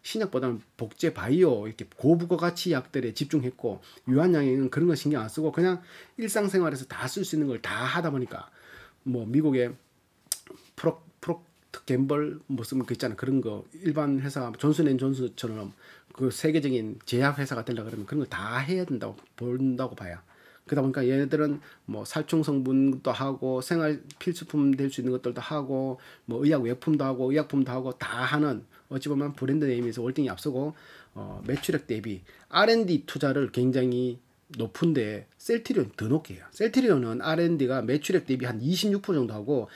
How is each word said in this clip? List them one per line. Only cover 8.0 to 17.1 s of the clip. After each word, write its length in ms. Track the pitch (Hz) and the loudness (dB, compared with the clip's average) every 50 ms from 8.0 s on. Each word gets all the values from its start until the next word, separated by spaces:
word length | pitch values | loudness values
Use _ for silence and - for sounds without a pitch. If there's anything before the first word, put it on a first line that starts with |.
| 170 165 | 0 0
보니까, 380 | 143 135 123 - - 92 95 - _ - - - - - - - _ _ - | 0 -2 -4 -4 -8 -12 -14 -14 _ -20 -20 -20 -20 -20 -20 -20 _ _ -6
뭐, 240 | 131 127 123 113 | -4 -4 -4 -2
미국의 480 | 107 120 143 156 156 135 127 123 120 123 - _ _ _ _ _ _ _ _ _ - - - - - - - - - - | 0 2 2 4 4 4 2 2 0 -2 -8 _ _ _ _ _ _ _ _ _ -10 -10 -10 -12 -20 -20 -20 -20 -20 -10
프로-, 260 | - - 165 156 - - - _ - | -2 -2 -2 -2 -2 -6 -20 _ -14
프록트 640 | - - 170 - - _ _ _ _ _ - - - | -8 -6 -6 -8 -8 _ _ _ _ _ -20 -12 -4
갬벌 540 | - 131 127 135 135 147 143 147 151 151 151 - | -2 0 2 2 2 2 0 0 -2 -4 -10 -8
뭐 180 | - 139 120 113 | -6 -6 -6 -4
쓰면 220 | - - 131 123 | -4 -4 -4 -2
그 80 | - 120 | -2 -4
있잖아. 220 | - - 123 110 | -4 -4 -4 -4
그런 240 | - - 127 135 135 | -4 -2 0 0 0
거 240 | 117 113 104 101 - - - 160 185 | 0 -2 -6 -8 -10 -14 -12 -6 -2
일반 380 | 175 147 151 151 139 139 135 | -2 0 0 2 2 2 0
회사, 320 | 135 139 135 143 127 120 110 - | 0 -2 -4 -4 -6 -6 -6 0
존슨앤존슨처럼 1120 | - 147 151 156 165 143 135 127 131 135 135 131 127 117 - - - 117 110 107 104 98 - _ - - - - _ _ - | 2 2 4 4 4 4 4 2 2 0 0 0 -2 -4 -6 -6 -8 -6 -6 -6 -8 -10 -12 _ -20 -20 -20 -20 _ _ -8
그 180 | - 131 131 | -2 -2 -2
세계적인 720 | 120 - - 160 156 160 143 143 127 120 110 110 107 - - | -2 0 0 2 2 2 2 2 0 0 -2 -4 -8 -10 -8
제약 320 | - | -4